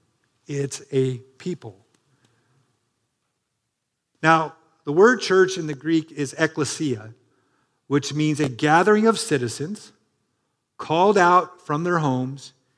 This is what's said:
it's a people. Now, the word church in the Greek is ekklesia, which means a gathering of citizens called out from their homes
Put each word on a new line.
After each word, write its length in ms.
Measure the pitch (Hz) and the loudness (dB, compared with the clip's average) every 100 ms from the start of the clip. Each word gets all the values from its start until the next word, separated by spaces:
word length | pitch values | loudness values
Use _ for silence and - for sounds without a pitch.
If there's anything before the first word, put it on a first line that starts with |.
| _ _ _ _ - | _ _ _ _ -12
it's 360 | 143 139 - - | -8 -8 -10 -6
a 260 | 139 131 123 - _ | -2 -2 -4 -14 _
people. 380 | 175 175 113 - _ _ _ _ _ _ _ _ _ _ _ _ _ _ _ _ _ _ _ _ _ _ _ _ | -10 -10 -12 -20 _ _ _ _ _ _ _ _ _ _ _ _ _ _ _ _ _ _ _ _ _ _ _ _
Now, 320 | 160 160 156 - _ _ | 2 2 2 -8 _ _
the 80 | - | -4
word 280 | 151 220 240 | 4 4 4
church 360 | - 185 185 185 | 0 2 2 0
in 100 | 156 | -8
the 80 | |
Greek 380 | 139 151 165 156 | -8 -2 -2 -2
is 220 | 143 139 143 | -6 -8 -2
ekklesia, 760 | 160 - 143 - 156 113 107 - _ _ _ _ _ _ _ | -2 -2 -6 -4 -6 -6 -10 -20 _ _ _ _ _ _ _
which 260 | 143 - | -2 -2
means 280 | 143 151 147 | -2 -2 -2
a 80 | 143 | -4
gathering 580 | 120 147 160 185 208 220 | -2 2 4 4 4 2
of 120 | 220 | 0
citizens 720 | - 143 120 - 147 214 - _ _ _ _ _ _ _ _ - | -2 -2 -2 -6 -10 -12 -16 _ _ _ _ _ _ _ _ -18
called 400 | - 156 190 202 | -4 2 4 4
out 500 | 175 180 165 - - | 4 4 2 -8 -8
from 180 | 151 | -4
their 140 | 175 175 | -2 -2
homes 540 | 151 127 127 139 - _ _ | 0 -2 -4 -10 -16 _ _